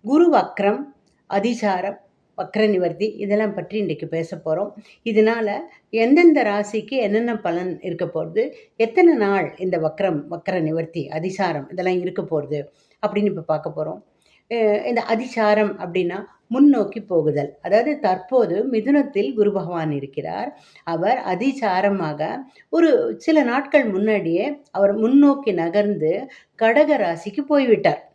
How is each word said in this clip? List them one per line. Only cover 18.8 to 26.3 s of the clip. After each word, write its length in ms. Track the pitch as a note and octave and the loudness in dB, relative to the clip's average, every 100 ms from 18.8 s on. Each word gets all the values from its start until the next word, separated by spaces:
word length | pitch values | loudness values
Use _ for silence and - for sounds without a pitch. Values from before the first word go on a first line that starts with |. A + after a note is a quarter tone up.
| G#3 C#4+ - G3 B3+ | 2 2 2 -2 -2
குரு 180 | A#3 G3+ | 2 0
பகவான் 400 | F#3+ E3 F3 D#3 | 0 -4 -4 -4
இருக்கிறார். 680 | C#3+ C#3 - D#3 F3+ B3+ - _ _ | -4 -6 -10 -8 -8 -8 -12 _ _
அவர் 340 | - E3 F3+ F#4 | -6 -2 0 0
அதிசாரமாக 1200 | - F3+ C4+ C4+ G#3+ F#3 G3+ G3 D#3 D3 D#3 C4+ C4+ _ _ | -2 -2 -2 -2 -2 0 0 0 -4 -4 -6 -6 -12 _ _
ஒரு 460 | D#4+ E4 C4 - G#3+ | 2 4 4 0 -4
சில 260 | - D#4 | 2 2
நாட்கள் 480 | B3 B3+ C#4+ D4 A#3 | 2 -2 2 2 2
முன்னாடியே 680 | F#3 G#3+ G#3 E3 E3+ C4 D4 _ | -2 0 0 0 -2 -2 -6 _
அவர் 220 | F#3 G3+ | 0 0
முன்னோக்கி 600 | G#3+ A3 C#4 C#4+ C#4 A3+ | 2 4 6 6 4 -2
நகர்ந்து 760 | F3 E3+ G3 G#3 F3+ D#3 G3 C4 | -2 0 0 0 0 -2 -2 -6